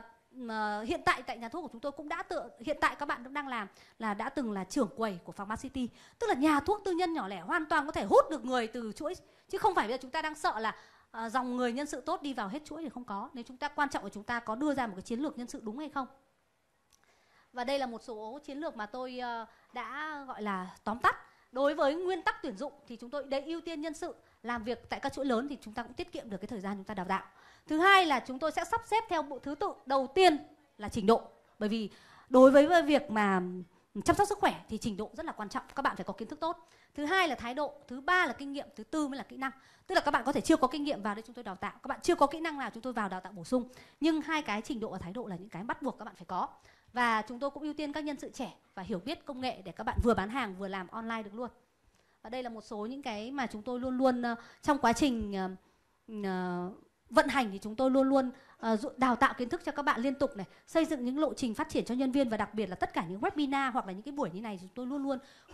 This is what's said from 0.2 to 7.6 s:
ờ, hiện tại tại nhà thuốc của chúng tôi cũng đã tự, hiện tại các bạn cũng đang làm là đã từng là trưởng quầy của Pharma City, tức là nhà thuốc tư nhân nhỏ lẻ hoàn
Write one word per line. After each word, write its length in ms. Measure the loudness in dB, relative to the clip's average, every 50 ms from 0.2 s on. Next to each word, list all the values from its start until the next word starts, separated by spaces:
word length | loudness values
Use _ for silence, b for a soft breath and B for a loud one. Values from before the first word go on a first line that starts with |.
| _ _ _ -12 -10 -6
ờ, 320 | -4 -4 -2 -2 -4 -4 -4
hiện 180 | -4 -4 0 2
tại 160 | 2 2 2
tại 160 | 0 -8 -10 -8
nhà 120 | -8 -8
thuốc 140 | -8 -8 -10
của 60 | -10
chúng 100 | -12 -8
tôi 100 | -8 -8
cũng 180 | -8 -8 -8 -8
đã 140 | -6 -6 -6
tự, 180 | -6 -6 -6 -6 -8 -14 -12
hiện 180 | -4 -4 -2 2
tại 140 | 2 0 0
các 100 | 0 -4
bạn 180 | -4 -4 -6 -6
cũng 100 | -8 -8
đang 140 | -6 -6 -4
làm 200 | -6 -6 -6 -8 b b b b b b
là 140 | -2 -2 -2
đã 160 | -2 -4 -4
từng 220 | -2 -2 -2 -2
là 120 | -2 -4 -4
trưởng 260 | -2 0 0 0 0 0 -2
quầy 220 | -2 -2 -2 -6 -10
của 80 | -14
Pharma 240 | -12 -12 -8 -6 -6
City, 340 | -8 -8 -10 -6 -4 -6 -6 B B B B B B
tức 80 | 0 0
là 60 | 2
nhà 260 | 4 6 6 6 4
thuốc 220 | 4 2 0 0 0
tư 60 | -2
nhân 220 | 0 0 0 0 0
nhỏ 140 | -2 -4 -4
lẻ 140 | -6 -8
hoàn 240 | -4 -2 -2 -2